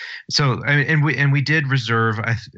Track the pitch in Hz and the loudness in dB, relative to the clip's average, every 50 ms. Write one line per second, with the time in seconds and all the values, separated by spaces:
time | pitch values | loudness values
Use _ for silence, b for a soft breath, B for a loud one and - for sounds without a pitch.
0 | B B B B B - - - 147 131 113 - - 139 143 147 131 139 160 151 | B B B B B -4 -2 0 2 2 0 0 0 0 0 2 2 2 2 2
1 | 147 156 131 135 143 139 139 143 127 139 156 160 147 131 135 131 110 110 117 113 | 2 2 0 2 2 2 2 2 2 0 0 0 0 0 0 -2 0 0 2 2
2 | 113 113 107 110 104 117 113 - - - - | 2 2 0 -2 -2 -2 -4 -4 -6 -10 -10